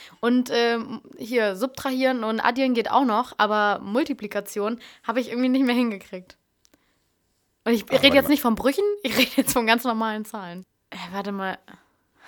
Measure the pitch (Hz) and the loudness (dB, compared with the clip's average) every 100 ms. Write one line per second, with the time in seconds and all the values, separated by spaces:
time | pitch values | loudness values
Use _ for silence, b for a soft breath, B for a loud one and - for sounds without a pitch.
0 | b b 233 247 247 240 233 233 226 220 | b b 0 2 2 0 0 -2 -6 -12
1 | - - 226 247 214 185 262 - 277 254 | -16 -14 -4 0 0 0 -4 -4 -4 0
2 | 262 254 220 220 - 247 269 240 214 240 | 0 0 -2 0 2 2 2 2 2 2
3 | 269 214 247 - 214 214 208 202 196 220 | 4 2 -2 0 2 2 2 0 -2 -2
4 | 330 269 208 202 202 - 202 233 B B | -2 -4 -6 -6 -6 -4 -4 -4 B B
5 | - 226 233 240 254 262 262 240 240 202 | -4 -4 -4 -2 2 2 2 2 0 -2
6 | - 185 185 - _ _ _ _ _ _ | -10 -14 -14 -20 _ _ _ _ _ _
7 | _ _ _ _ _ _ - 233 - 262 | _ _ _ _ _ _ 0 0 2 4
8 | 269 269 269 285 240 220 247 285 403 415 | 6 6 4 2 2 0 0 0 0 -2
9 | 262 214 247 - 254 262 220 233 254 220 | -2 0 0 0 0 0 2 2 0 -2
10 | 220 214 214 220 185 175 185 _ _ 190 | -2 -4 -8 -10 -12 -12 -16 _ _ -16
11 | 175 190 202 202 190 - - - _ _ | -10 -8 -6 -6 -6 -8 -12 -20 _ _
12 | _ _ | _ _